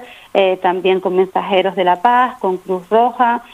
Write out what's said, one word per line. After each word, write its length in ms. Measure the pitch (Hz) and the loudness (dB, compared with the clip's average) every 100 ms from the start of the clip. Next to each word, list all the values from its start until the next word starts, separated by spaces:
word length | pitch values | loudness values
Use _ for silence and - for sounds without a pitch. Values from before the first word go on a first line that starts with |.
| - - - | -4 -20 -6
eh, 240 | 202 190 185 | 0 0 0
también 380 | 185 185 185 190 | -2 0 0 0
con 160 | 185 180 | 0 0
Mensajeros 600 | 185 180 180 190 190 185 | 0 -2 -2 0 0 0
de 80 | |
la 180 | 180 180 | 0 2
Paz, 340 | 240 247 247 - | 2 2 0 -2
con 180 | 190 185 | -4 -4
Cruz 320 | - 185 175 | -4 -8 0
Roja, 540 | 220 240 240 240 240 - | 0 2 0 0 -2 -6